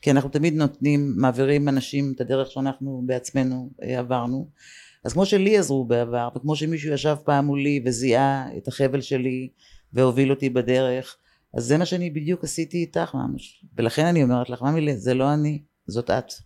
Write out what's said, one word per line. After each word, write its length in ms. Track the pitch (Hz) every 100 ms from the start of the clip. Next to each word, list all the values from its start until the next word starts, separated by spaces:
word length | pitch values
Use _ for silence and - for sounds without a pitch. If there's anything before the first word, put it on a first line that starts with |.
כי 100 | -
אנחנו 180 | 139 139
תמיד 240 | 147 165
נותנים, 600 | 156 147 - 143 147 143 98
מעבירים 520 | 131 120 135 147 143
אנשים 440 | 135 127 143 143 131
את 60 |
הדרך 300 | 123 131 131
שאנחנו 520 | - 135 135 139 131 127
בעצמנו, 640 | 127 123 139 131 127 127 -
אה, 160 | - 127
עברנו. 500 | 123 127 120 131 - _ - - - _ -
אז 80 |
כמו 120 | 127 190
שלי 320 | 202 190 214
עזרו 280 | 156 135 120
בעבר, 440 | 120 120 120 120 127
וכמו 200 | 135 151
שמישהו 380 | 156 160 147
ישב 220 | 143 147 147 151
פעם 200 | 143 143
מולי 380 | 143 139 143 123
וזיהה 720 | 117 127 117 135 135 131 -
את 100 | 113
החבל 340 | - 135 139
שלי 480 | 127 135 127 127 131 _ _ - _
והוביל 380 | - 131 120 135
אותי 180 | 135 139
בדרך, 680 | 127 117 127 131 127 127 - _ _ _
אז 120 | - 117
זה 120 | 151
מה 80 | 175
שאני 240 | 180 175
בדיוק 340 | 151 151 175
עשיתי 340 | 147 - 160 175
איתך 380 | 165 165 165 -
ממש. 500 | - - - _ - -
ולכן 280 | 117 131 160
אני 180 | 170
אומרת 260 | 131 123 123
לך, 120 | 123
"ממי, 360 | 131 160 151 127
זה 160 | 110
לא 200 | 127 135
אני, 280 | 151 151 147 - _ -
זאת 220 | 107 117
את." 240 | 107 123 -